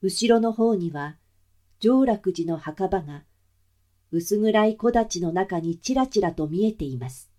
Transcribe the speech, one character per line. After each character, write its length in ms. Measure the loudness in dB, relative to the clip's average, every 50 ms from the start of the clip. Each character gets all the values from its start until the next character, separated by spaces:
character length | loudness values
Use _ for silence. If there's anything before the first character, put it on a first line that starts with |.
後 340 | -2 -2 -2 0 4 4 4
ろ 40 | 4
の 120 | 4 0
方 240 | 0 2 2 2 2
に 160 | 0 -2 -4
は、 260 | -4 -6 -8 -8 -10 _ _ _ _ _ _ _ _ _ _ _ _ _
常 260 | 2 4 4 4 4
楽 260 | 4 2 0 0 -4
寺 160 | -2 -2 -2 -4
の 100 | -4 -4
墓 320 | -6 -10 -6 -4 -4 -2
場 120 | -2 -2
が、 220 | -4 -6 -14 -16 -18 _ _ _ _ _ _ _ _ _ _ _ _ _ _ _ _ _
薄 280 | -4 -4 -2 0 -2 0
暗 280 | 2 2 4 4 4 2
い 100 | 0 0
木 140 | -2 2
立 280 | 2 2 0 0 -2 -4
の 120 | -4 -2
中 280 | 0 -2 -2 -2 -2 -4
に 200 | -4 -4 -6 -6
ち 160 | _ -2 0
ら 100 | 0 0
ち 160 | 0 0 0
ら 100 | 0 0
と 160 | 0 -2 -4 -4
見 160 | 0 0 0 0
え 60 | 0
て 120 | -2 -8
い 140 | -8 -6 -8
ま 100 | -8 -10
す。 220 | -12 -14 -20 _ _